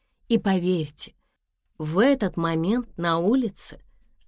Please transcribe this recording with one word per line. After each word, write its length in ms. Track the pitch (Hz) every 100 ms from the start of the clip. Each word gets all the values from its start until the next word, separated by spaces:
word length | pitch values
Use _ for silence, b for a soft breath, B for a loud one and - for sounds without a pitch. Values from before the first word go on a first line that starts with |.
| _ _ -
И 100 | 233
поверьте, 800 | 202 185 180 175 151 - - - _ _ _ _ _ -
в 220 | 156 170
этот 380 | 269 277 180 -
момент 600 | 165 160 170 247 247 -
на 200 | 170 165
улице 640 | 185 262 226 - - - - _ _ _